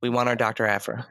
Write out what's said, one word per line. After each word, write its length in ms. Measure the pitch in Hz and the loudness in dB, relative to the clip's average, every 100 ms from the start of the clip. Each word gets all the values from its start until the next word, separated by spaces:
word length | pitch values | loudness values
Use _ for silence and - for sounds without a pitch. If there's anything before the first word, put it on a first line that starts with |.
we 80 | 123 | 0
want 200 | 120 123 | 2 2
our 80 | 120 | 2
Doctor 300 | 113 113 107 | 0 0 0
Aphra. 400 | 101 - 113 123 | 0 -2 -8 -10